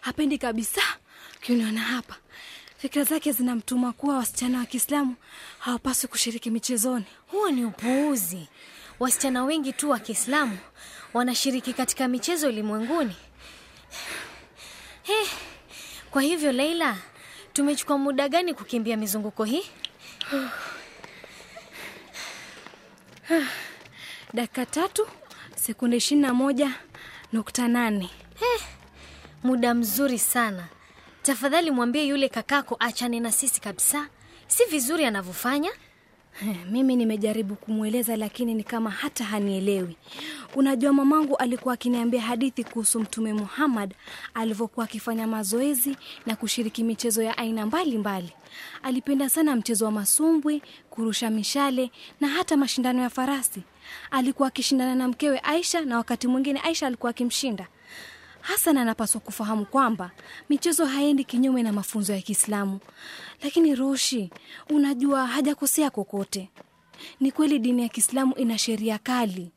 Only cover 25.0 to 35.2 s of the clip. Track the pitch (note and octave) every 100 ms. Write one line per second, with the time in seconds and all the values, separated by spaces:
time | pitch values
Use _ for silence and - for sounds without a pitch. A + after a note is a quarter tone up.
25 | A4 - - - - - - A3 A#3+ A#3+
26 | - D4 C#4 B3 C4+ C4 C#4+ B3+ - -
27 | - - - A3+ G#3+ - A#3+ A#3+ A#3 G#3
28 | F3+ - - - A#4 A#4+ - - - -
29 | - - - - B3 B3+ A#3+ A#3+ A3+ G3+
30 | C#4 A#3+ - B3 A3+ F#3+ E3+ - - -
31 | - - - C4 C4+ D#4 E4 C4 A#3+ A#3+
32 | D4 C#4+ C4+ A#3 - C#4+ C4+ A#3+ A#3 -
33 | B3 A#3 A#3 - C#4 - G#3 G3 - D4
34 | D4 - - - - - A#4 D#4 A#3+ E4
35 | C4+ G#3